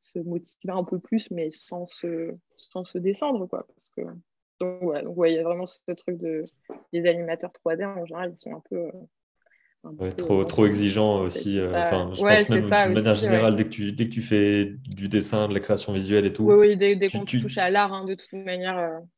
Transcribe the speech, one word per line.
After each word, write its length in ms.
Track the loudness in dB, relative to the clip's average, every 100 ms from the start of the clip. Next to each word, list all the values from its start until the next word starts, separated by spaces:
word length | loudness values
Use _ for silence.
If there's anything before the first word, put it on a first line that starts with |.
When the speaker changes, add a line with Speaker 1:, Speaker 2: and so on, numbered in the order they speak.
Speaker 1:
se 160 | _ -10
motiver 540 | -8 -8 -10 _ -6
un 100 | -6
peu 160 | -4 -6
plus, 320 | -2 -4 -4
mais 220 | -6 -6
sans 340 | -6 -12 -12 -12
se, 480 | -10 -6 -6 -8 -10 _ _
sans 280 | -14 -12
se 140 | -8 -2
descendre, 480 | -2 0 -2 -2 -4
quoi. 200 | -8 -10
Parce 220 | _ -16 -12
que... 60 | -12 -14 _ _ _ _
Donc, 240 | -8 -4
voilà, 200 | -4 -4
donc, 140 | -6 2
ouais, 160 | 2
il 40 | 2
y 20 |
a 60 |
vraiment 220 | 0 -4 -6
ce 260 | -10 -10
truc 260 | -8 -8 -6
de, 240 | -6 -6 -8 _ _ -20 _
les 160 | 0 0
animateurs 440 | 0 -4 -6 -8
trois 240 | -6 -4 -4
D, 80 |
en 200 | -4 -8
général, 300 | -10 -8 -10 -10
ils 40 |
sont 140 | -16 -16
un 60 | _
peu, 80 | -8
euh, 140 | -8 -12 -20 _ _ _ _ _ _ _
un 60 | -20
Speaker 2:
Ouais, 200 | -8 -8
Speaker 1:
peu, 60 | -6
Speaker 2:
trop, 240 | 0 2
Speaker 1:
euh, 40 |
Speaker 2:
trop 220 | 2 4 4
exigeants 600 | 4 2 2 2 2 -2
Speaker 1:
c'est 100 | -4
Speaker 2:
aussi, 200 | -2 -2
euh, 100 | 0
Speaker 1:
ça. 100 | 0
Speaker 2:
enfin, 280 | 0 0 -2
je 80 | -2
Speaker 1:
Ouais, 140 | 4 4
Speaker 2:
pense 100 | 4
Speaker 1:
c'est 80 |
Speaker 2:
même 140 | 2 4
Speaker 1:
ça 160 | 2 4
Speaker 2:
d'une 80 |
manière 180 | 2 4
Speaker 1:
aussi, 120 | 2 4
ouais. 40 |
Speaker 2:
générale, 260 | 4 4 2
dès 80 |
que 40 | 0
tu, 220 | -2 -6
dès 160 | -2 -4
que 40 |
tu 100 | -4
fais 420 | 0 2 4 4 0 -4
du 240 | -12 -8 -2
dessin, 380 | 0 0 0 0
de 80 |
la 60 | -2
création 320 | 0 -2 0
visuelle 340 | -4 2 2 2
et 60 |
tout, 120 | 2
Speaker 1:
Oui, 100 | 8 8
oui, 200 | 8 6
dès, 200 | 2 2
dès 120 | 0
Speaker 2:
tu, 100 | -2
Speaker 1:
qu'on 60 |
Speaker 2:
tu, 160 | -2 -2
Speaker 1:
touche 180 | -2 -2
à 120 | 2
l'art, 220 | 2 0
hein, 120 | -2
de 100 | -8
toute 180 | -10 -10
manière, 440 | -12 -8 -6 -4 -4
euh. 200 | -4 -8 -16